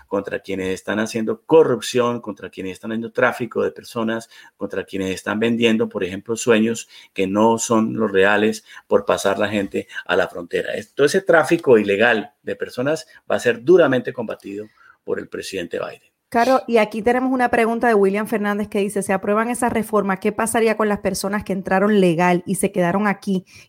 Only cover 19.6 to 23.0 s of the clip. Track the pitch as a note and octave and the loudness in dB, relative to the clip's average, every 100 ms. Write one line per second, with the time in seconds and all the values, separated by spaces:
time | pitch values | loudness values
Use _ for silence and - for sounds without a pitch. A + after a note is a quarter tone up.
19.6 | A#3+ A3+ G#3+ G#3 G3 F#3+ G#3 G#3 A3+ A#3 | -2 -2 0 0 0 -2 -2 -2 -2 2
20.6 | A3+ A3 G#3+ G#3 F#3+ F#3 G3 G#3 F#3 F#3 | 0 2 0 0 -2 -4 -4 -6 -4 -6
21.6 | - F#3+ G#3 G#3 F3+ E3 F3+ F3 - F3 | 0 2 4 4 4 4 2 2 0 -2
22.6 | F#3+ G3 E3+ G3 | -2 0 0 2